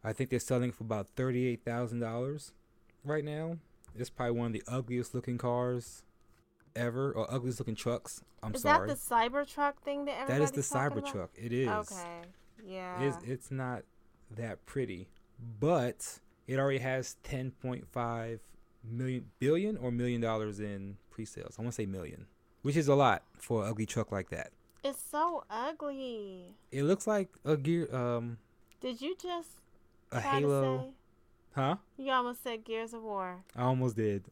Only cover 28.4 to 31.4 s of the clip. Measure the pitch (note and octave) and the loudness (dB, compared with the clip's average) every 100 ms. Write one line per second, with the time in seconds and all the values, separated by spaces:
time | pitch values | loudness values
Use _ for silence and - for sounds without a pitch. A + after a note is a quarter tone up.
28.4 | _ _ - - B3+ A#3 C#4 F#4 F4+ F4 | _ _ -20 -8 -6 -4 -6 -6 -4 -6
29.4 | E4 - - - - - _ B2 G#2+ C#3 | -6 -18 -20 -20 -20 -20 _ -4 2 2
30.4 | C#3+ C#3 C3+ C3 C3 - - - - - | 4 4 4 2 -4 -12 -20 -20 -20 -20